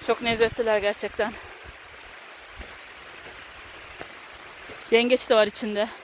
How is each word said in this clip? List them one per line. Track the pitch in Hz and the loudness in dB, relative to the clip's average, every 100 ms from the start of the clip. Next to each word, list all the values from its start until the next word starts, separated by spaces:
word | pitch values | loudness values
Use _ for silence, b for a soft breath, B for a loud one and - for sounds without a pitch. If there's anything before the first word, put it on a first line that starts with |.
| - | 2
Çok | 226 | 2
lezzetliler | 240 226 226 - 226 214 | 2 4 4 4 4 4
gerçekten. | 202 208 208 - 220 214 - - - - - - - - - - - - - - - - - - - - - - - - - - - - - - - - - - - | 4 0 -4 0 -2 -2 -12 -16 -16 -16 -18 -18 -16 -16 -18 -18 -18 -16 -14 -14 -16 -18 -16 -16 -16 -16 -16 -16 -16 -16 -16 -14 -14 -14 -16 -16 -16 -16 -16 -14 4
Yengeç | 226 240 254 - | 4 6 4 6
de | |
var | 233 214 | 6 6
içinde. | - 226 208 214 - | 2 -2 0 -2 -2